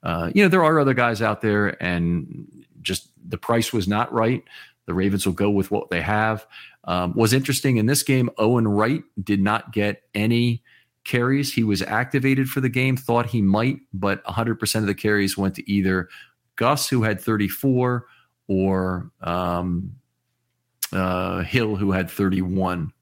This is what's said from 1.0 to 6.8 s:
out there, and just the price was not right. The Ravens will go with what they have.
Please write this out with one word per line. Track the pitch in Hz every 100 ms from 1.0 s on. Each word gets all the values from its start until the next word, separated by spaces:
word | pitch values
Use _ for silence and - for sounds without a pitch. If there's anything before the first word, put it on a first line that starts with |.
| 120 107
out | 110 104
there, | 110 104 104 -
and | 90 87 85 87 71 - - - - -
just | - 95 - _ -
the | -
price | - 117 110
was | 117 95
not | 104 120
right. | 120 113 127 - - - _ -
The |
Ravens | 90 98 98 98
will |
go | 85 101
with | 101 95
what | 104 -
they | 85
have. | 78 107 110 107 - - - _